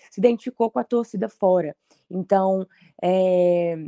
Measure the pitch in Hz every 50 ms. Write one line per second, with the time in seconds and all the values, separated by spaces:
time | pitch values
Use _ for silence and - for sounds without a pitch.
0 | _ _ _ 196 190 247 233 - - 254 - - 233 226 - 247 233 - 240 233
1 | 233 - - 190 220 208 - _ 202 185 185 180 160 147 - _ _ _ _ _
2 | _ - 180 190 185 - 196 190 190 190 190 190 185 - _ _ _ _ _ -
3 | - 180 185 190 185 185 180 180 180 175 175 175 175 170 165 160 156